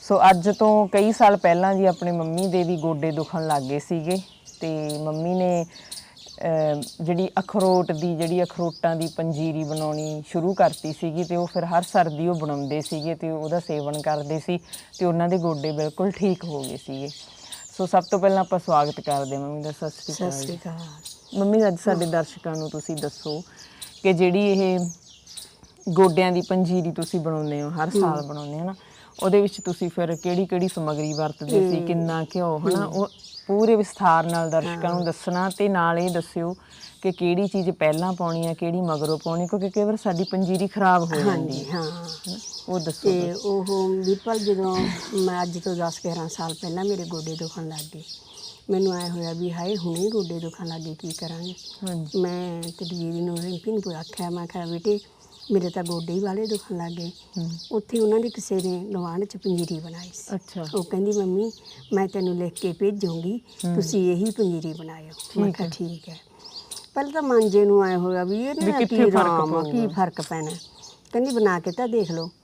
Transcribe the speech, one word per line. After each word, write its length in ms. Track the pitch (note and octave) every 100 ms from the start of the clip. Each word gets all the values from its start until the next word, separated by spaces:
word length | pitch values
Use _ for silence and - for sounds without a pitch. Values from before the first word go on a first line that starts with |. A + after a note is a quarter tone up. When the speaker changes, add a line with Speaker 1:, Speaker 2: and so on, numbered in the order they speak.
| -
Speaker 1:
ਸੋ 220 | G3+ F#3
ਅੱਜ 200 | F#3 F3+
ਤੋਂ 380 | G3 G#3+ G#3+ G3+
ਕਈ 240 | G#3 G#3
ਸਾਲ 260 | A3 G#3+ G3+
ਪਹਿਲਾਂ 380 | F3+ E3+ F#3+ F#3+
ਜੀ 100 | F#3+
ਆਪਣੇ 260 | E3+ F3
ਮੰਮੀ 360 | E3+ D#3+ E3 F#3+
ਦੇ 160 | F3+
ਵੀ 140 | F3 E3+
ਗੋਡੇ 340 | D#3+ D3+ D#3+
ਦੁਖਣ 360 | D3+ D3+ E3+ D#3+
ਲੱਗ 160 | D3
ਗਏ 160 | C3 C#3+
ਸੀਗੇ 380 | - E3+ D#3 F#3 F#3 - - -
ਤੇ 380 | E3 D#3 D3+ D3+
ਮੰਮੀ 360 | D#3 D#3 E3+
ਨੇ, 320 | F#3 F3+ F3 E3+
ਅਹ, 1400 | - - - - - - - E3+ D#3+ D3+ D3 - -
ਜਿਹੜੀ 260 | E3+ F3 F#3 -
ਅਖਰੋਟ 520 | F#3+ G#3+ F#3+ F#3 F3+
ਦੀ, 240 | D#3 E3+ D#3+
ਜਿਹੜੀ 280 | E3 F3+
ਅਖਰੋਟਾਂ 520 | F3 - E3+ D#3 E3+ E3
ਦੀ 120 | D#3+
ਪੰਜੀਰੀ 560 | - E3 D3+ D#3+ D#3
ਬਣਾਉਣੀ 600 | D3+ D#3 D#3 D3+ D#3 D3+ D3+
ਸ਼ੁਰੂ 260 | F3 E3+
ਕਰਤੀ 400 | G3 E3+ D3+ D#3+
ਸੀਗੀ 300 | D3+ E3+ D#3
ਤੇ 120 | E3+ F3
ਉਹ 120 | F3
ਫਿਰ 160 | F#3
ਹਰ 180 | E3+ F3
ਸਰਦੀ 460 | F3 G3+ E3 D3+ E3+
ਉਹ 80 | F3
ਬਣਾਉਂਦੇ 460 | D3+ C#3+ C#3 D3
ਸੀਗੇ 340 | D3 D#3+ D3+ D#3
ਤੇ 140 | D#3+
ਉਹਦਾ 300 | D#3+ D#3 E3+
ਸੇਵਨ 420 | - D3+ C#3+ D3+
ਕਰਦੇ 380 | D3+ D3+ C#3+ D#3
ਸੀ 200 | - F3 - - - -
ਤੇ 60 | F3+
ਉਹਨਾਂ 240 | E3+ F3
ਦੇ 80 | F#3
ਗੋਡੇ 340 | E3+ D3+ D3+
ਬਿਲਕੁਲ 400 | D3+ D3+ D3 F#3
ਠੀਕ 320 | F3+ G3 F3
ਹੋ 180 | E3+ D3
ਗਏ 160 | C3+ C3
ਸੀਗੇ। 320 | - C3+ C#3+ D3 - - - - - -
ਸੋ 80 | F#3
ਸਭ 180 | F#3+
ਤੋਂ 160 | F3 G3
ਪਹਿਲਾਂ 220 | G3 F#3+
ਆਪਾਂ 180 | F#3 F#3
ਸਵਾਗਤ 400 | F3 D#3 D3 D3
ਕਰਦੇ 360 | D3 C#3+ C#3 C#3
ਹਾਂ 80 |
ਮੰਮੀ 200 | C#3 D3
ਦਾ। 80 | D3+
ਸਤਿ 180 | D3 D#3+
ਸ੍ਰੀ 240 | - -
ਅਕਾਲ। 180 | D3 F3+
Speaker 2:
ਸਤਿ 120 | C#3
ਸ੍ਰੀ 120 | C3+ F3
ਅਕਾਲ। 840 | E3+ E3 D#3+ D3+ - - - F#3+
Speaker 1:
ਮੰਮੀ, 280 | G3 G#3+ G#3+
ਅੱਜ 100 | F3
ਸਾਡੇ 220 | - F3 E3+
ਦਰਸ਼ਕਾਂ 500 | E3+ D#3 - E3 D#3+
ਨੂੰ 140 | D#3
ਤੁਸੀਂ 260 | D#3 D3 D#3
ਦੱਸੋ 480 | D3+ - D#3 D3+ F#3 - - - - -
ਕਿ 100 | G3
ਜਿਹੜੀ 380 | F3 F#3 F#3 G#3
ਇਹ 280 | G3 F#3+ F#3 F3 - - - - - - - - - -
ਗੋਡਿਆਂ 420 | E3+ F#3 D#3+ F#3
ਦੀ 100 | F3+
ਪੰਜੀਰੀ 500 | F3+ F#3 F3+ F3+ E3
ਤੁਸੀਂ 280 | E3 E3 F3+
ਬਣਾਉਂਦੇ 420 | D#3+ D#3 D3+ D3
ਹੋ, 80 | D3
ਹਰ 200 | E3+ D#3+
ਸਾਲ 320 | G3+ F3+ D3+
Speaker 2:
ਹਮ। 60 | C#3+
Speaker 1:
ਬਣਾਉਂਦੇ 320 | D3 D3 D3+
ਹੋ 60 | F3
ਨਾ, 100 | F#3+ - - - -
ਉਹਦੇ 180 | F#3+ G3+
ਵਿੱਚ 200 | G3+ -
ਤੁਸੀਂ 280 | - F3 F3+
ਫਿਰ 260 | E3+ E3+ E3
ਕਿਹੜੀ 300 | F3+ F3+ F#3+
ਕਿਹੜੀ 220 | F3+ F#3 F3
ਸਮੱਗਰੀ 380 | D#3 D3+ D3+
ਵਰਤਦੇ 580 | D3+ D3+ - D3+ A3 F#3
ਸੀ, 80 | F3
Speaker 2:
ਹਮ। 60 | E3+
Speaker 1:
ਕਿੰਨਾ 380 | E3+ E3 E3
ਘਿਓ, 340 | D#3+ F#3 F3 D#3
ਹਨਾ, 280 | F#3 F#3 G3+
Speaker 2:
ਹਮ। 80 |
Speaker 1:
ਉਹ 140 | F#3 G3+ - - - -
ਪੂਰੇ 280 | G3+ A3 A3
ਵਿਸਥਾਰ 560 | G3+ - G3 E3 E3
ਨਾਲ 200 | E3+ E3
ਦਰਸ਼ਕਾਂ 380 | D#3+ E3 E3+ F3
ਨੂੰ 100 | F3
Speaker 2:
ਹਾਂ। 60 | E3+
Speaker 1:
ਦੱਸਣਾ 440 | D#3+ - F3+ F#3+
ਤੇ 200 | F#3 G3+
ਨਾਲ 300 | F#3 E3+ E3+
ਇਹ 100 | F3+
ਦੱਸਿਓ 460 | E3+ E3 - E3+ F#3 - - - -
ਕਿ 100 | F#3+
ਕਿਹੜੀ 360 | F3+ F3 F3 G3+
ਚੀਜ਼ 220 | G3 F3+
ਪਹਿਲਾਂ 440 | F3 D#3 D#3 F3+
ਪਾਉਣੀ 340 | F3+ E3+ E3 E3
ਆ, 60 |
ਕਿਹੜੀ 280 | E3 E3+ F3
ਮਗਰੋਂ 360 | F3+ D3+ D3+ D#3
ਪਾਉਣੀ, 240 | E3+ E3 F3
ਕਿਉਂਕਿ 220 | F3 F#3+
ਕਈ 140 | G#3
ਵਾਰ 140 | G#3 G#3+
ਸਾਡੀ 260 | G#3 E3+
ਪੰਜੀਰੀ 440 | F#3+ F#3+ F#3 F#3 G3
ਖਰਾਬ 360 | - G3 F3+
ਹੋ 120 | E3+ D#3
ਜਾਂਦੀ 140 | G3+
Speaker 2:
ਹਾਂਜੀ, 360 | E3+ D#3+ E3 -
Speaker 1:
ਹੈ। 80 |
Speaker 2:
ਹਾਂ। 180 | E3+ D#3
Speaker 1:
ਹਨਾ? 460 | F3 E3+ D#3+ F#3 F#3+ - - -
ਉਹ 100 | F#3
ਦੱਸੋ 320 | E3 D#3+ G3+
Speaker 2:
ਤੇ 220 | F3+ F3
Speaker 1:
ਤੁਸੀਂ। 160 | F3 G#3
Speaker 2:
ਉਹ 380 | G3 F#3+ G3 F#3+
ਵੀਰਪਾਲ, 500 | F#3+ F#3 G3 - A3
ਜਦੋਂ 380 | G#3 F#3+ F#3+ F#3 F#3 F3 -
ਮੈਂ 300 | G3 F#3 F3+
ਅੱਜ 140 | F3 F3
ਤੋਂ 180 | F3 F3
ਦਸ 240 | E3+ -
ਗਿਆਰਾਂ 260 | F3+ E3 D#3+
ਸਾਲ 240 | - E3
ਪਹਿਲਾਂ 320 | D#3+ F3+ E3+ G3
ਮੇਰੇ 200 | G3 E3+
ਗੋਡੇ 300 | E3 D#3 D#3+
ਦੁਖਣ 320 | D#3+ F3+ D#3+
ਲੱਗ 180 | D#3 D#3
ਗਏ। 100 | D#3 E3 - - - - - -
ਮੈਨੂੰ 240 | F#3+ F#3+
ਐਂ 160 | F3+ F3
ਹੋਇਆ 240 | F3 E3+
ਵੀ 180 | E3 F3
ਹਾਏ, 240 | E3+ F3 G#3
ਹੁਣੇ 340 | E3+ E3 G3+
ਗੋਡੇ 300 | A3 F3 E3+
ਦੁਖਣ 280 | E3 - E3+
ਲੱਗ 140 | E3
ਗਏ, 140 | D#3+ D#3
ਕੀ 160 | E3+
ਕਰਾਂਗੇ? 440 | D#3+ E3 E3 F3 F3+ - - F#3+
Speaker 1:
ਹਾਂਜੀ। 320 | E3+ D#3 G3
Speaker 2:
ਮੈਂ 440 | F3+ F3+ F3+ E3+
ਤੇਰੀ 320 | E3+ E3 F3 F3
ਦੀਦੀ 260 | E3 E3+
ਨੂੰ, 160 | F3 E3+
ਰਿੰਪੀ 340 | F3 F3 G#3+
ਨੂੰ 240 | A3 F#3+ E3
ਆਖਿਆ, 340 | E3+ - F3
ਮੈਂ 180 | F3 E3+
ਕਿਹਾ, 180 | F3+ E3+
"ਬੇਟੇ, 340 | E3+ E3+ G#3 - _ - - -
ਮੇਰੇ 180 | G3 F3
ਤਾਂ 140 | F3
ਗੋਡੇ 300 | E3+ E3+ E3
ਹੀ 60 | F3
ਵਾਲੇ 260 | G3 F#3+ A3
ਦੁਖਣ 320 | G#3 - F3+
ਲੱਗ 140 | E3+
ਗਏ।" 200 | E3+ E3+ - - F#3
Speaker 1:
ਹਮ। 180 | E3 E3 -
Speaker 2:
ਉੱਥੇ 280 | A3 G#3 A#3
ਉਹਨਾਂ 200 | G#3+ A3
ਦੇ 100 | A#3
ਕਿਸੇ 260 | A3+ - F#3+
ਨੇ 240 | F#3 F3+ G3+
ਗੁਆਂਢ 320 | G3 F3 E3+ G#3
'ਚ 120 | F#3+
ਪੰਜੀਰੀ 420 | F#3+ F3 E3 D#3+
ਬਣਾਈ 300 | E3 E3+ F3+
ਸੀ। 220 | - - G3
Speaker 1:
ਅੱਛਾ। 420 | - F#3+ D#3+ G3
Speaker 2:
ਉਹ 60 |
ਕਹਿੰਦੀ, 280 | F3 F#3+ G3+
"ਮੰਮੀ, 400 | G#3 F#3 F#3 A3+ - - - -
ਮੈਂ 140 | G3 F#3+
ਤੈਨੂੰ 280 | G3 F#3 F3
ਲਿਖ 180 | F3
ਕੇ 200 | E3+ F#3
ਭੇਜੂੰਗੀ, 680 | E3 G3+ G#3 G3 E3 E3+ A#3 - - F3+
Speaker 1:
ਹਮ। 100 | F3
Speaker 2:
ਤੁਸੀਂ 360 | E3 G3+ F3+
ਇਹੀ 200 | F3 G#3+
ਪੰਜੀਰੀ 420 | G#3+ G3 E3+ D#3+
ਬਣਾਇਓ।" 680 | D#3+ D#3+ D#3+ D#3 D#3+ - G3+
ਮੈਂ 60 | G3+
Speaker 1:
ਠੀਕ 100 | E3+
Speaker 2:
ਕਿਹਾ, 100 | E3+
Speaker 1:
ਹੈ। 60 | -
Speaker 2:
"ਠੀਕ 320 | E3+ E3 -
ਹੈ।" 100 | D#3+ - - - - - - -
ਪਹਿਲਾਂ 180 | C4+ C#4+
ਤਾਂ 100 | D#4
ਮਨ 280 | C#4+ A#3+ A3
ਜੇ 160 | G3+ G3+
ਨੂੰ 200 | G3+ F#3+
ਐਂ 120 | F#3
ਹੋਇਆ 260 | F3+ F#3
ਵੀ 220 | F3+ G#3 B3+
ਇਹਦੇ 200 | D4 G3+
Speaker 1:
ਵੀ 60 |
Speaker 2:
ਨਾਲ 80 | C#4
Speaker 1:
ਕਿੱਥੇ 260 | A#3 A#3 A#3
Speaker 2:
ਕੀ 60 |
Speaker 1:
ਫਰਕ 40 | G3
Speaker 2:
ਆਰਾਮ 400 | F3+ E3 D#3 E3
ਆ, 80 |
ਕੀ 80 | D#3
Speaker 1:
ਪਊਗਾ। 160 | B2+ F#3+
Speaker 2:
ਫਰਕ 340 | E3 F3+ -
ਪੈਣਾ। 300 | E3 D#3+ D#3 E3+ - - - - _
ਕਹਿੰਦੀ, 180 | A#3 C4
"ਬਣਾ 280 | A#3+ G#3 F3
ਕੇ 120 | F3+
ਤਾਂ 160 | F3 B3
ਦੇਖ 240 | A3+ F3
ਲਓ।" 180 | E3 E3 _